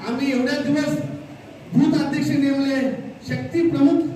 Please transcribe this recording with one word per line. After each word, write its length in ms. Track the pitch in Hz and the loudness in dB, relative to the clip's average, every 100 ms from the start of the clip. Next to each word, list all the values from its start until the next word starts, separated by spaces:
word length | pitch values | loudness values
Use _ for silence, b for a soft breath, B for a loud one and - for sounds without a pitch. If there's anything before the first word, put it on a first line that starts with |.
| 226 | -6
आम्ही 240 | 254 269 | -2 0
एवढ्या 260 | 247 269 285 | 0 0 0
दिवस 360 | 285 294 - - - - - - - - - | 0 0 0 -2 -4 -10 -14 -18 -18 -20 -2
बूथ 240 | 240 302 - | 2 4 4
अध्यक्ष 300 | 277 - - | 0 -2 0
नेमले, 500 | 285 277 277 277 269 - - - - - | 2 2 2 2 0 0 -4 -10 -14 -8
शक्ती 420 | - - 339 339 | -6 -2 0 2
प्रमुख 320 | 277 277 339 - | 4 4 4 0